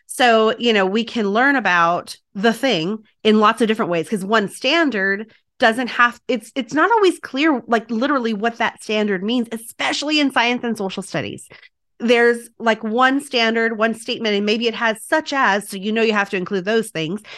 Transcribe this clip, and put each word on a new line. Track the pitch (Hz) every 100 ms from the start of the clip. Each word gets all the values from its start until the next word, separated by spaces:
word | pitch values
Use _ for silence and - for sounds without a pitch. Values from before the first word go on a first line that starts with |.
So, | _ - 247 220 220 -
you | 240
know, | 214
we | 190 214
can | 226 233 202
learn | 208 269 277
about | 202 175 170 175 - - _
the | 202 226
thing | 226 269 185 165 220 - _
in | 214 214
lots | 214 226
of | 226
different | 220 180
ways, | 170 156
'cause | 208
one | 190 226 196
standard | - 247 330 302 214 196 196 220 _ _ _
doesn't | 240 226 247
have, | - 240 233 -
it's, | 247 -
it's | - 240
not | 277 370
always | 466 381 -
clear, | - 262 320 254 -
like, | 226 226
literally | 220 277 285 226
what | 208 226 233
that | 226 -
standard | - 214 214 185
means, | 202 247 233
especially | 226 - - 285 294 285 302
in | 277
science | 254 233 247
and | 240 214
social | 190 202
studies. | - 151 101 - - - - _ _ _
There's, | 226 240 240 233 233 _
like, | 233 220
one | 220 226 254 277
standard, | - 247 226 226 226 220
one | 226
statement, | 226 - 226 220
and | 202 208
maybe | 220 233
it |
has | 208 226 214
"such | - 311 311
as," | 277 233 202 202
so | 202
you | 202
know | 220
you | 226
have | 214 196
to | 196
include | 180 196
those | 180 226 -
things. | 160 156 208 -